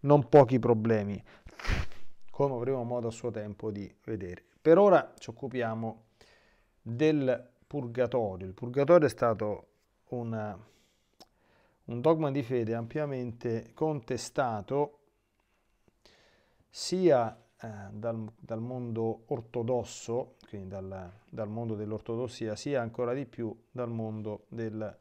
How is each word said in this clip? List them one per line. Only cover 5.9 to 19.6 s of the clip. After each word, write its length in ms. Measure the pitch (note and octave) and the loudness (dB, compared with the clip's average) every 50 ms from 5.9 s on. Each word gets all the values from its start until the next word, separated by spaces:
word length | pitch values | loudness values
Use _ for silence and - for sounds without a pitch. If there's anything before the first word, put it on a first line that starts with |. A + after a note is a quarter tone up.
| A2+ A2+ _ _ _ _ - _ _ _ _ _ _ _ _ _ _ _ | -8 -10 _ _ _ _ -20 _ _ _ _ _ _ _ _ _ _ _
del 720 | _ A2+ A#2 A#2+ D3+ D#3 D#3 D3 C3+ B2+ B2 A#2 - - _ _ _ _ - | _ -10 -2 2 2 4 4 4 2 2 0 0 -2 -14 _ _ _ _ -8
purgatorio. 720 | D3 C3 A#2+ A#2 B2 B2+ A2+ A#2 B2+ A2+ G2+ F#2+ F#2 F#2+ | -8 -8 -6 -2 -2 -2 0 0 0 -2 -2 -4 -6 -10
Il 80 | F#2 F#2 | -12 -12
purgatorio 540 | - - A#2+ A#2+ C#3 C#3 C#3 F3 F3 D3+ C3+ | -10 -10 -6 0 0 4 8 8 8 8 6
è 20 | |
stato 580 | - - - A#2 A2 F#2 G#2+ G#2+ G2+ F2+ - _ _ _ _ _ _ _ _ _ | 2 2 2 2 2 2 -2 -4 -4 -6 -10 _ _ _ _ _ _ _ _ _
un, 480 | - B2 A#2 A2+ A2+ A2 G#2+ G#2 G2+ G2 A2+ - _ _ _ _ _ _ _ _ _ _ - _ _ _ _ _ _ _ _ _ _ _ _ | -8 -8 -6 -6 -6 -6 -6 -8 -10 -12 -16 -20 _ _ _ _ _ _ _ _ _ _ -20 _ _ _ _ _ _ _ _ _ _ _ _
un 160 | - A#2 A#2+ | -10 -10 -2
dogma 280 | A#2+ D#3 E3 D#3+ D#3 C#3+ | 2 2 2 4 2 0
di 140 | C3+ C#3+ C3 | 0 -2 -2
fede 320 | A#2 C3 B2 A2+ A2 A2+ | 0 0 0 0 0 -2
ampiamente 960 | A#2 A#2 A2+ - D3+ D3+ C#3+ C#3 B2+ B2 A#2+ A#2 A#2+ - B2 A2+ A2+ - - - | -4 -4 -6 -4 -4 -4 -4 -4 -6 -6 -8 -10 -8 -4 -4 -4 -4 -6 -8 -6
contestato 1300 | - D#3 D#3+ D3+ D3 - - C3 A#2 - - _ - C#3 B2 A2+ G#2 G2 - C3 C#3+ D3 C#3+ - _ _ _ _ _ _ _ _ _ _ _ _ _ _ _ _ _ _ _ _ _ _ - _ _ _ _ _ _ _ _ _ _ _ _ | -4 -2 -2 -2 -4 -6 -6 -6 -6 -6 -6 _ -2 -2 -2 -2 -6 -6 -4 0 0 0 -2 -4 _ _ _ _ _ _ _ _ _ _ _ _ _ _ _ _ _ _ _ _ _ _ -20 _ _ _ _ _ _ _ _ _ _ _ _
sia, 680 | _ - - - F3+ F#3 F#3 F3 D3 B2 A#2 A2 G2+ - _ _ _ _ | _ -12 -6 -4 -2 4 6 6 6 6 4 0 -4 -12 _ _ _ _
eh, 80 | - A#2 G#2+ G2+ G2+ G2+ | -14 -14 -14 -14 -16 -14
dal, 420 | G#2 G#2 G#2+ A#2 A#2 A2+ A2 G#2+ A2 _ | -14 -8 -6 -6 -4 -4 -8 -10 -12 _
dal 240 | - - A2+ A2+ | -12 -10 -8 -6
mondo 600 | - B2 B2+ B2+ B2 A#2+ A2+ A2+ A2+ A2+ A2 - - | -6 -6 -6 -6 -6 -6 -4 -2 -2 -2 -2 -4 -6
ortodosso, 1080 | _ D3 C3 A#2 - - B2 | _ -8 -8 -8 -8 -6 -4